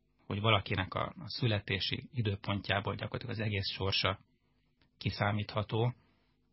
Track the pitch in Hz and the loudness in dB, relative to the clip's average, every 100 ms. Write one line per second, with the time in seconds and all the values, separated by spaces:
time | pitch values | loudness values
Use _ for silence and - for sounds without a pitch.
0 | _ _ - 101 110 104 - 98 90 - | _ _ -6 2 6 6 4 -2 -2 -2
1 | - - 113 - 120 104 - 98 - 95 | -4 -6 -10 0 2 2 0 -2 0 -4
2 | - 123 104 98 - 101 - 98 101 104 | -4 -2 -2 -2 -2 -2 0 0 0 -2
3 | 107 - - 101 104 98 95 - 98 - | -4 -4 -4 -4 -2 0 -2 -2 0 2
4 | 98 95 - _ _ _ _ _ _ _ | 2 0 -6 _ _ _ _ _ _ _
5 | 104 - 101 104 104 110 101 110 120 - | -4 2 2 2 -2 -4 -2 0 0 -2
6 | _ _ _ _ _ | _ _ _ _ _